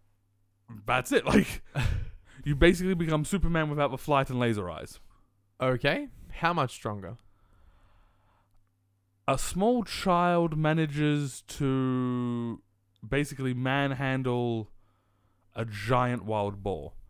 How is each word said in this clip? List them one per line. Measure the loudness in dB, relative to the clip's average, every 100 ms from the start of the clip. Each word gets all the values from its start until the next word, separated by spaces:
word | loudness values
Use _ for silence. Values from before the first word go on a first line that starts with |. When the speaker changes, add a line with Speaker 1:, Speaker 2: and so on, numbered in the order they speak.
| _ _ _ _ _ _ -20 -10 -2
Speaker 1:
that's | -2 2
it. | 2 6
<laughs> |
Like, | 4 4 -2 -8
Speaker 2:
<laughs> | -2 0 0 -4 -12 -20 -8
Speaker 1:
you | -2 6
basically | 6 6 2
become | 0 2 0
Superman | 0 0 2 2 0
without | 0 0
the | -2
flight | 0 2 2
and | 2
laser | 2 0 -4
eyes. | -8 -12 -16 -20 -20 _ _ _ -4
Speaker 2:
Okay. | 0 2 2 0 -4 -12 -16
How | -2 0
much | 2 -2
stronger? | -2 -8 -8 -10 -14 -20 _ _ _ -20 -20 _ _ _ _ _ _ _ _ _ _ _ _ _ _ -4
Speaker 1:
A | -2
small | -2 0 2 2
child | -2 -2 2 4 4 2 2 2
manages | 2 2 0 0 0 0 -2 -8 -12
to | -4 0 2 0 0 0 -2 -2 -2 -4 -8 _ _ _ _ -4
basically | -2 -2 -4 -4
manhandle | -2 0 0 0 -2 -2 0 0 0 0 -2 -6 -14 _ _ _ _ _ _ _
a | -8
giant | -8 -6 0 2 2 -2
wild | -2 -2 -2 -4
boar. | -6 -6 -8 -14